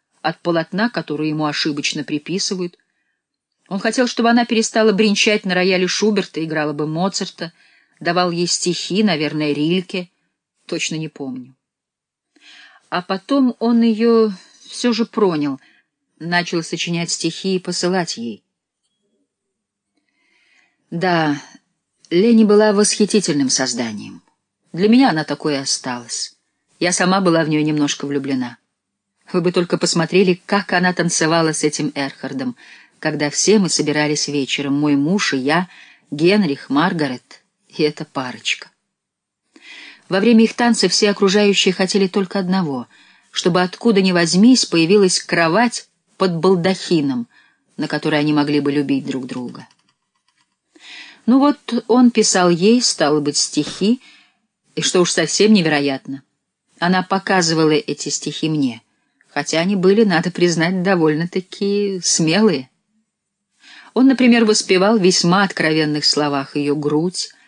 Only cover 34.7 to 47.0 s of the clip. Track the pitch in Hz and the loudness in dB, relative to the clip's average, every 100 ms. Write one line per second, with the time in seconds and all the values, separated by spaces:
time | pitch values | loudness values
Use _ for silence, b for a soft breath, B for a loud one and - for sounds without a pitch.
34.7 | 143 147 143 147 202 - 139 131 165 185 | 0 2 2 2 0 -2 -2 0 0 -2
35.7 | B B B B 147 170 208 175 139 - | B B B B -2 2 2 2 -2 -2
36.7 | 139 175 175 143 127 - - _ _ _ | 0 2 0 -4 -6 -14 -20 _ _ _
37.7 | - 151 147 160 - 127 110 - - - | -4 -4 -4 -10 -10 -10 -8 -8 -8 -10
38.7 | _ _ _ _ _ _ _ _ B B | _ _ _ _ _ _ _ _ B B
39.7 | B B B - 190 220 226 226 - 240 | B B B -6 0 4 6 4 2 0
40.7 | 226 180 - 208 190 196 202 202 190 190 | 2 0 2 0 2 2 4 2 2 0
41.7 | 180 185 208 190 202 185 196 180 190 165 | 0 0 0 0 0 -4 -4 -2 -2 -2
42.7 | 127 117 b b b b - 180 180 180 | -4 -10 b b b b -4 0 0 0
43.7 | - 240 196 190 175 170 180 233 254 - | -2 0 2 2 2 2 4 6 6 2
44.7 | 170 165 208 190 - - 170 165 185 240 | 2 4 4 4 0 -2 0 2 2 0
45.7 | - - _ _ - 190 165 180 185 185 | -2 -12 _ _ -4 -2 0 2 2 0
46.7 | 185 - 170 | -2 -2 0